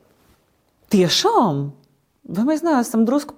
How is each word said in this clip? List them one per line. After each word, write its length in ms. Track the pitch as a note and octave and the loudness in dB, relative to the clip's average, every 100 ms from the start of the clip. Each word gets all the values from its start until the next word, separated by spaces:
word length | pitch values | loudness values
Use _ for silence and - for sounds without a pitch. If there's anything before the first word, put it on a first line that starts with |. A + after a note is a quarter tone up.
| _ _ _ _ _ _ _ _ - | _ _ _ _ _ _ _ _ -2
tiešām, 680 | G3+ F3 - G4+ A4 A3+ C#3+ C#3+ - _ _ _ _ - | 0 2 2 0 2 2 0 -6 -10 _ _ _ _ -10
vai 220 | E3+ B3 | -4 -2
mēs 160 | D#4 | 0
neesam 420 | E4 C4 A#3 A3+ A3+ | 0 0 0 0 2
drusku 300 | C#4+ C#4+ | 0 -4